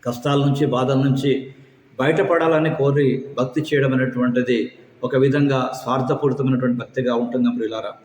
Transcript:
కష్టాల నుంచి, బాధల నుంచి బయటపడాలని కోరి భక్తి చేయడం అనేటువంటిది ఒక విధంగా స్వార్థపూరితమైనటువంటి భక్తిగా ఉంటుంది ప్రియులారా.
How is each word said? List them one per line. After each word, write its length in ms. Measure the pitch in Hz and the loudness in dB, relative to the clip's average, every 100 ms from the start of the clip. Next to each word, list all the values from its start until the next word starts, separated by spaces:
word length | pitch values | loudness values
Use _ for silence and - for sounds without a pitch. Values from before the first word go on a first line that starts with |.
కష్టాల 360 | 123 120 147 143 139 | -6 -4 0 2 2
నుంచి, 180 | 135 151 123 | 2 0 0
బాధల 240 | 131 135 139 | 0 2 2
నుంచి 240 | 131 143 127 - - - _ _ - | 0 0 -2 -4 -18 -20 _ _ -2
బయటపడాలని 680 | 135 160 190 170 160 156 156 - | 0 2 2 2 2 2 2 2
కోరి 320 | 139 143 139 120 - - | 2 2 2 0 -6 -4
భక్తి 220 | 131 156 151 | -2 -2 0
చేయడం 240 | 143 135 127 | 0 2 0
అనేటువంటిది 640 | 127 120 123 120 123 117 - - - - 123 | 0 0 0 0 0 0 -2 -8 -20 -10 -2
ఒక 100 | 135 | 2
విధంగా 360 | 139 143 143 135 127 - | 2 4 2 0 -2 -6
స్వార్థపూరితమైనటువంటి 1000 | 117 131 123 147 143 123 135 127 123 120 | -4 -2 0 0 0 0 0 0 0 -2
భక్తిగా 300 | - - 120 117 | -4 -4 -2 -2
ఉంటుంది 260 | 120 123 120 117 | -2 0 0 0
ప్రియులారా. 340 | 107 110 107 - | -4 -6 -10 -14